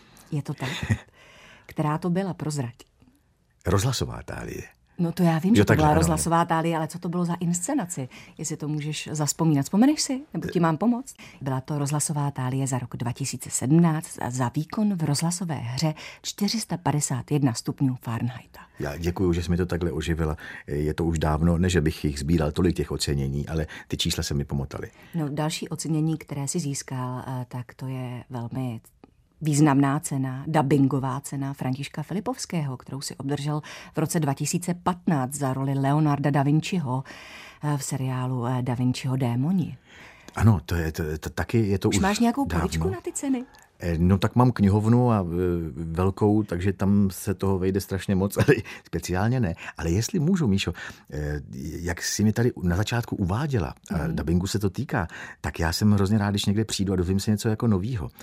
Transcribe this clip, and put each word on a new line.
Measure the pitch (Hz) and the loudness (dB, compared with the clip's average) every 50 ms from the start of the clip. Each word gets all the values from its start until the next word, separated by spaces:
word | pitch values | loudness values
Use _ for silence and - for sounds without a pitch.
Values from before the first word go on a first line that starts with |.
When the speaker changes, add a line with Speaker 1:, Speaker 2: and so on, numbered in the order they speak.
| - _ - - - - | -20 _ -20 -20 -12 -8
Speaker 1:
Je | 156 143 | -8 -6
to | - - 143 | -6 -6 -8
tak? | - 135 127 | -8 -8 -8
Speaker 2:
<laughs> | 170 - - - 107 - - - _ - - - - - - - - - _ | -6 -6 -2 -2 -2 -4 -4 -10 _ -20 -20 -20 -20 -20 -20 -20 -20 -20 _
Speaker 1:
Která | - - - 175 151 151 156 | -10 -4 -2 -2 0 0 0
to | - 180 | 0 0
byla? | 170 190 196 185 151 | 0 0 0 -2 -4
Prozrať. | - - 156 151 143 123 117 - - - _ _ _ - _ _ _ _ _ _ _ _ _ _ _ - | -6 -6 -4 -4 -4 -4 -6 -8 -14 -20 _ _ _ -20 _ _ _ _ _ _ _ _ _ _ _ 0
Speaker 2:
Rozhlasová | 90 92 101 104 135 120 - 87 62 58 60 | 2 2 2 2 0 0 -2 -4 -4 -6 -10
tálie. | - - - 57 57 57 58 - - - - _ _ _ _ - | -12 -10 -10 -10 -10 -10 -10 -12 -14 -16 -20 _ _ _ _ -2
Speaker 1:
No | 175 165 | -2 0
to | - - | 2 2
já | 180 170 160 160 | 4 4 4 2
vím, | 165 185 | 4 4
Speaker 2:
Jo, | 233 | 6
Speaker 1:
že | 202 | 6
to | 196 | 6
Speaker 2:
takhle, | - 220 - | 8 6 6
Speaker 1:
byla | 156 151 | 6 6
Speaker 2:
ano. | - - | 6 6
Speaker 1:
rozhlasová | 170 170 160 151 147 165 170 165 170 | 4 2 2 0 0 2 2 2 4
tálie, | 170 170 160 160 170 165 | 2 2 0 2 0 0
ale | 156 160 151 | 0 -2 -4
co | - 175 | -6 -6
to | - 175 | -6 -4
bylo | 165 180 175 | -2 0 0
za | 170 170 | 0 -2
inscenaci? | 170 170 170 175 175 - - 285 269 175 175 - 147 131 - - - - - - - | -2 0 0 0 -2 -2 -2 -2 -2 -2 -4 -6 -8 -8 -10 -12 -16 -20 -18 -14 -10
Jestli | 156 - 156 | -8 -8 -6
to | 147 156 147 | -6 -4 -4
můžeš | 151 151 147 156 151 - - - | -4 -4 -4 -4 -6 -6 -6 -6
zazpomínat. | 151 147 151 147 - - 165 165 151 139 | -4 -2 -2 -2 0 2 4 4 6 4
Vzpomeneš | 139 - - 196 247 285 302 - | 4 4 4 6 6 6 6 2
si? | - - 262 262 294 - - | 0 -4 -4 -6 -8 -8 -8
Nebo | 165 - - | -6 -4 -2
ti | - 180 | 0 2
mám | 170 165 156 | 2 2 2
pomoct? | 147 202 240 240 240 - - - - - - - - | 2 2 2 2 0 -2 -8 -16 -20 -20 -20 -16 -8
Byla | 123 139 131 131 | -4 -4 -2 -2
to | - - 151 143 | -2 -4 -2 -2
rozhlasová | 143 135 151 147 - - 151 147 143 143 | 0 0 0 0 0 0 0 0 -2 -2
tálie | - - 127 127 135 135 139 | -2 -2 -2 -2 0 0 0
za | 131 131 123 | -2 -2 -4
rok | 123 117 - | -4 -6 -8
dva | - 123 123 | -6 -6 -6
tisíce | 123 - 139 - - 123 - 139 | -4 -4 -6 -6 -6 -8 -8 -6
sedmnáct | - - 120 127 156 170 175 165 151 160 - - - - | -4 -2 2 4 6 6 6 6 2 0 -4 -8 -8 -8
a | - 120 | -6 -4
za | 123 127 127 120 - | -2 -2 -2 -2 -2
výkon | 151 156 - - 220 214 208 202 | -2 -4 -4 -2 -2 0 0 0
v | 170 156 | 0 0
rozhlasové | 143 143 - 160 170 175 - 196 165 143 | 0 0 0 0 -2 -2 -2 -4 -6 -6
hře | - 117 117 123 139 160 156 151 - - - - - | -6 -6 -6 -4 -2 -2 -2 -2 -4 -10 -16 -18 -12
čtyři | - - - - 202 202 214 220 | -12 -12 -4 -2 -2 -2 -2 -2
sta | - - 170 | -4 -4 -6
padesát | - - 151 139 147 - - 139 120 - - | -4 -2 0 0 0 0 -2 -2 -4 -2 0
jedna | 147 147 139 127 113 | 2 2 2 2 2
stupňů | - - - 131 - 143 131 127 - | 0 -4 -6 -2 0 0 0 0 -2
Fahrenheita. | - 123 113 113 117 120 123 - - - - - - - _ - | -4 -6 -4 -2 -2 -4 -4 -8 -14 -20 -20 -20 -20 -16 _ -8
Speaker 2:
Já | 71 71 73 | -6 -6 -6
děkuju, | 82 82 87 87 - 98 90 | -2 -2 -2 0 2 2 2
že | 82 90 | 2 2
jsi | 85 - | 0 0
mi | 87 | 0
to | 87 92 | 0 0
takhle | 87 92 85 90 82 | 0 -2 -2 -2 -2
oživila. | 69 80 78 82 82 80 82 76 76 - - - - - - | -2 -2 -2 -2 -2 0 0 -2 -4 -4 -8 -14 -16 -16 -10
Je | - 71 73 76 76 78 | -6 -4 -2 0 0 0
to | - 82 | 0 0
už | 82 82 78 | 0 0 2
dávno, | 78 78 76 73 82 87 85 82 | 2 2 4 4 4 4 4 4
ne, | 90 92 | 4 4
že | 90 82 | 4 4
bych | 73 78 - - - | 2 2 0 0 -2
jich | 76 71 71 | -4 -2 -2
sbíral | 71 76 87 80 73 76 | 0 2 2 2 2 2
tolik | 76 - 90 87 76 | 2 2 2 2 2
těch | - 71 - | 0 -2 -4
ocenění, | 76 69 - - 71 69 67 69 69 71 69 67 | -4 -4 -2 -2 0 0 0 -2 -2 -4 -4 -4
ale | 80 80 73 - - - - - | -4 -4 -4 -6 -8 -14 -10 -8
ty | - | -6
čísla | - - 85 - - | -2 -2 -2 -2 -2
se | 82 - 76 | -2 -2 -2
mi | 71 71 | -2 -2
pomotaly. | - 73 69 69 - - 53 - - - - - - - | -2 -4 -4 -4 -6 -8 -10 -12 -14 -16 -20 -16 -8 -6
Speaker 1:
No, | 165 151 139 | -4 -4 -4
další | 147 151 151 160 165 - - - | -2 -2 -2 -4 -4 -6 -6 -8
ocenění, | 165 - - 147 160 151 156 160 160 156 | -8 -6 -4 -2 0 0 0 0 -2 -4
které | - - 147 143 139 135 | -6 -8 -8 -6 -4 -4
jsi | - 180 | -4 -4
získal, | 147 143 139 - - - 135 127 127 127 127 127 - | -4 -4 -4 -6 -8 -8 -6 -6 -6 -6 -6 -8 -8
eh, | - 131 127 123 - | -6 -6 -6 -8 -8
tak | - 123 120 - - | -8 -10 -10 -12 -12
to | - 135 | -12 -10
je | 131 131 127 127 120 123 120 - - | -8 -8 -8 -8 -8 -10 -12 -12 -10
velmi | 127 120 117 117 - 131 131 123 113 113 - - _ _ - - _ _ _ _ _ _ | -10 -8 -8 -6 -6 -4 -4 -4 -6 -8 -12 -18 _ _ -20 -20 _ _ _ _ _ _
významná | 156 156 147 143 156 147 135 139 143 139 139 151 | 0 2 4 6 6 6 6 6 4 4 2 0
cena, | - - 143 135 131 131 127 131 143 | -2 -4 -4 -4 -2 -4 -6 -6 -4
dabingová | 160 156 156 147 139 151 135 135 135 147 135 127 135 127 139 | 0 2 2 4 4 4 6 6 4 2 0 -2 -2 -4 -6
cena | - - 147 139 139 139 | -6 -8 -6 -6 -6 -6
Františka | 139 - 143 127 131 139 139 - - 160 | -6 -4 -4 -4 -4 -4 -6 -8 -8 -10
Filipovského, | 147 - 156 190 180 240 262 - - - 185 170 147 135 127 | -8 -6 -6 -4 -4 -4 -6 -6 -6 -6 -4 -4 -4 -4 -6
kterou | - - - 135 135 | -8 -10 -10 -10 -8
si | - - - | -8 -10 -10
obdržel | - 120 139 147 139 143 151 147 151 - - - - - - - | -8 -4 -4 -4 -2 -2 -2 -2 -4 -4 -8 -14 -18 -18 -8 -4
v | 156 | -2
roce | 156 - - 170 | -2 0 0 0
dva | 151 139 135 | 0 0 0
tisíce | - 151 - - 170 175 180 175 | -2 -2 -2 -2 -2 -2 -4 -6
patnáct | - - 180 180 - - - 170 135 131 143 147 | -2 -2 -4 -4 -2 0 0 2 2 0 -2 -4
za | - 143 131 | -4 -2 -2
roli | 131 131 135 139 139 | -2 0 0 0 0
Leonarda | 139 139 135 143 151 156 147 143 139 143 147 | 2 2 2 4 4 4 2 2 2 2 2
da | 139 143 | 2 2
Vinciho, | 135 143 147 156 - - 196 180 143 123 127 131 - - - - - - - - - - - - - | 4 4 4 2 2 0 -2 -2 -2 -2 -2 -4 -6 -8 -14 -18 -18 -18 -18 -18 -18 -20 -14 -6 -4
eh, | 147 147 | -4 -2
v | 139 139 | -2 -4
seriálu, | - 147 131 131 131 127 127 127 127 131 123 117 | -4 -4 -4 -4 -4 -2 -2 -2 -2 -2 -2 -2
eh, | 123 127 127 | -2 -2 -2
Da | 123 127 120 | -2 -2 0
Vinciho | 117 127 127 127 - - 131 131 | 2 2 2 0 0 -2 -2 0
démoni. | 131 135 117 117 123 135 165 196 185 147 - 131 - _ - - - - - - - - - - | 0 0 0 0 0 2 2 2 0 0 -2 -6 -12 _ -20 -20 -20 -20 -20 -20 -20 -20 -12 -2
Speaker 2:
Ano, | - - 113 104 80 - | 4 6 6 6 6 2
to | - 87 | -2 -2
je, | 85 80 80 | -2 0 -2
to, | 78 - 82 76 80 78 | -2 -2 -4 -4 -4 -6
to | - 78 | -8 -6
taky | - - 85 - - 117 110 98 | -6 -4 -2 0 0 2 2 2
je | 101 92 | 0 2
to | - 107 | 2 2
Speaker 1:
Už | - | 2
Speaker 2:
už | 98 | 2
Speaker 1:
máš | 92 196 208 - | 2 2 2 2
nějakou | 240 233 233 277 277 | 2 2 2 0 -2
Speaker 2:
dávno. | - 185 170 | 0 0 0
Speaker 1:
poličku | 165 - - 160 160 381 | 0 0 0 -2 0 -2
na | 381 349 | -2 -4
ty | - 339 | -6 -8
ceny? | - - 294 277 262 240 254 - - - - _ _ - - | -8 -4 -2 -2 -2 -2 -4 -8 -16 -20 -20 _ _ -6 -4
Speaker 2:
Eh, | - 82 80 | -2 2 4
no | 87 90 98 92 | 4 4 6 4
tak | - - - | 4 2 4
mám | 120 123 127 | 4 4 6
knihovnu | - - 101 95 98 107 104 110 120 123 123 120 | 6 6 6 6 6 6 6 6 6 6 6 4
a, | 113 104 90 | 4 2 2
eh, | 82 82 90 90 90 87 85 82 78 62 | 0 0 0 2 2 2 0 -2 -4 -6
velkou, | 71 82 82 80 87 92 95 95 - 110 104 107 110 | -6 -6 -4 0 2 2 2 2 4 4 4 4 4
takže | 107 - 85 87 90 101 | 2 0 -2 -2 0 0
tam | 92 - 98 95 101 101 101 92 | 0 2 2 4 4 4 4 2
se | 92 - - 104 92 | 0 -4 -4 -4 -2
toho | - 98 98 98 90 | 0 0 0 0 2
vejde | 90 95 95 98 | 0 0 0 0
strašně | - - 98 92 - - 98 | -2 -2 -4 -4 -2 0 0
moc, | 92 95 101 - | 2 0 0 0
<laughs> | 107 107 | 2 4
ale | - - 107 - - - - - | 4 4 2 0 -6 -12 -18 -10
speciálně | - - 82 - - 87 90 104 117 131 131 | -8 -8 -6 -4 -2 -2 0 2 2 2 2
ne. | 113 82 82 - - - - | 0 0 -2 -4 -10 -12 -8
Ale | - - 82 | -4 -2 0
jestli | 85 107 117 - - 180 | 2 0 0 0 0 0
můžu, | 139 170 196 170 156 | 2 2 2 2 2
Míšo, | 104 95 98 - 87 82 - - - - - - - | 2 2 2 0 -2 -6 -6 -10 -14 -16 -18 -16 -12
eh, | - 73 73 73 73 73 69 - - 65 69 80 82 87 | -8 -6 -4 -4 -4 -6 -8 -10 -12 -10 -10 -8 -8 -6
jak | 85 87 85 - | -6 -6 -6 -6
jsi | - - - - 104 | -6 -4 0 2 2
mi | 110 | 2
tady | 107 120 117 123 - - | 2 2 2 0 0 0
na | 92 87 85 | 0 0 2
začátku | 95 104 - 117 117 113 - - | 2 0 0 -2 -2 -2 -4 -4
uváděla, | - 98 82 98 120 160 151 131 107 76 62 - - - - - | -2 0 0 0 0 0 0 0 0 -2 -2 -6 -10 -10 -6 -4
a | 80 | -4
Speaker 1:
Mhm. | 76 82 82 | -2 -2 -2
Speaker 2:
dabingu | - 73 76 85 90 92 | -2 0 0 2 2 2
se | 95 - 101 | 0 0 0
to | 104 95 | -2 -2
týká, | - - 135 - 160 117 82 - - - - - - - | -2 -4 -4 -2 -2 -2 -2 -4 -6 -12 -16 -16 -12 -8
tak | - 78 - - | -8 -6 -2 0
já | 82 82 | 0 0
jsem | 85 - 110 107 | 2 4 4 4
hrozně | 104 98 98 95 113 107 | 4 4 4 4 2 2
rád, | 101 101 | 2 2
když | 101 101 - | 0 0 0
někde | 107 98 110 110 | 0 0 0 0
přijdu | - - - 98 95 | -2 -2 -2 0 0
a | 95 | 2
dozvím | 90 85 92 95 98 | 2 2 2 0 0
se | - 110 | 2 0
něco | 107 101 - 113 | 0 2 0 0
jako | 107 - 123 | 0 2 2
novýho. | 117 104 90 95 123 131 98 71 64 - - | 2 2 2 0 -2 -4 -6 -6 -8 -10 -10